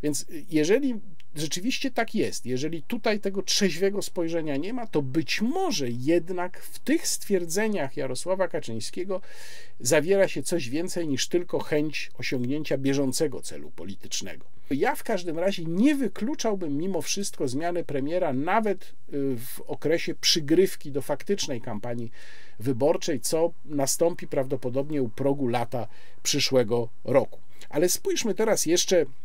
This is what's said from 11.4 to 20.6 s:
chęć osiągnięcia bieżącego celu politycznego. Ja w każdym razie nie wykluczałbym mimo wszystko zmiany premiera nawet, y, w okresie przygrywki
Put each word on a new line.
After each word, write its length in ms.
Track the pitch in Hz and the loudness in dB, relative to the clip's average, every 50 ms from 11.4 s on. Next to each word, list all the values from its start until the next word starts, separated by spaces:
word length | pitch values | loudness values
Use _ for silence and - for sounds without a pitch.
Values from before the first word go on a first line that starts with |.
| 175 - - 147 | 0 2 -2 -2
chęć 520 | - - 160 151 151 156 147 - - - - | 0 0 0 2 2 0 -2 -2 -4 -4 -4
osiągnięcia 600 | - 127 - 147 127 123 123 139 151 151 - 156 | -4 -2 -2 0 0 0 0 0 -2 0 0 0
bieżącego 640 | 135 135 135 139 139 143 131 127 - 165 - - - | 0 2 2 2 4 2 2 2 2 0 0 0 -2
celu 300 | - - - 73 73 76 | -4 -4 -4 -4 -4 -4
politycznego. 760 | - - 82 95 98 - - - - - 104 95 - 67 - - - - - - | -4 -4 -4 -4 -4 -4 -4 -4 -4 -4 -4 -4 -6 -6 -6 -6 -4 -4 -2 -2
Ja 240 | 143 135 175 247 294 | 0 2 2 2 0
w 80 | - - | -2 -2
każdym 360 | - 226 185 175 180 151 165 | -2 -2 -2 -2 -2 -2 0
razie 240 | 175 202 196 196 165 | 0 0 0 0 -2
nie 300 | 160 170 180 226 294 302 | -2 2 4 4 4 4
wykluczałbym 800 | 277 269 202 - - 214 240 311 - - 226 208 190 180 151 139 | 4 2 0 0 -2 -2 -2 -2 0 0 -2 0 0 -2 -2 -2
mimo 240 | 143 165 196 190 165 | 0 0 0 0 -2
wszystko 460 | 139 - - - 196 - - - 165 | 0 -2 -2 -2 -2 -4 -2 -2 -2
zmiany 360 | 135 120 143 165 175 175 170 165 | 0 0 0 0 0 0 0 -2
premiera 500 | - 147 139 131 147 165 180 180 156 131 | 0 -2 0 0 0 0 0 0 2 0
nawet, 500 | 127 143 175 190 226 220 214 190 - - | 0 0 2 2 2 2 2 0 0 -2
y, 540 | - - - - - - 143 139 139 131 | -4 -4 -4 -6 -4 -2 0 0 0 0
w 240 | 117 123 - - - - | -2 -2 -4 -4 -4 -4
okresie 480 | - 135 - - 147 160 165 - - 151 | -4 -4 -2 2 2 2 2 2 -2 -4
przygrywki 760 | - - - - 180 151 135 160 170 | 0 2 2 2 2 4 4 4 4